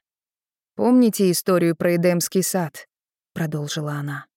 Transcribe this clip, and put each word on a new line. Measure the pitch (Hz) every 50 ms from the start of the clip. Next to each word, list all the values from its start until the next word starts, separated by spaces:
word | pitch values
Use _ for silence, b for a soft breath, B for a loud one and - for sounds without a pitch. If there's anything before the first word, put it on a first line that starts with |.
| _ _ _ _ _ _ _ _ _ _ _ _ _ _ _
Помните | - 208 233 254 254 247 226 - - 202 180
историю | 170 - - - 185 175 175 170 165
про | - - 175 175
Эдемский | 175 170 180 175 175 165 - - 190 180
сад?» | - - 185 170 147 - - - - _ _ _ _ _ _ _ _ -
продолжила | - 165 156 156 151 147 143 - 160 151 147 147
она. | 147 143 147 143 139 - _ _